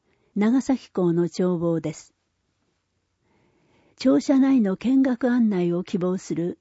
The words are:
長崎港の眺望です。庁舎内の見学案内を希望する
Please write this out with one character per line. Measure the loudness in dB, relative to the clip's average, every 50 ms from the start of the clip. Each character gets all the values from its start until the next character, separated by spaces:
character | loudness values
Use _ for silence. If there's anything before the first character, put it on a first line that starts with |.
| _ _ _ _ _ _ _
長 | 0 0 2 2 0 0
崎 | 0 -2 -4 -4 -6
港 | -4 -2 0 0 2
の | 0 0
眺 | -2 -2 -2 -2 -2 0 -2
望 | -2 -2 -2 -2 -4
で | -6 -10
す。 | -12 -16 _ _ _ _ _ _ _ _ _ _ _ _ _ _ _ _ _ _ _ _ _ _ _ _ _ _ _ _ _ _ _ _ _ _ _ _ _ _ -2
庁 | 0 2 2 2
舎 | 2 2 2 2
内 | 4 4 4 2 2
の | 0 -2 -2
見 | -2 0 2 2 2
学 | 2 0 -2 -2 0
案 | 0 2 0 0
内 | 0 0 0 0 -2
を | -2 -4
希 | -4 -4 -4
望 | -2 -2 -4
す | -4 -6 -8 -6
る | -6 -6 -6 -8 -10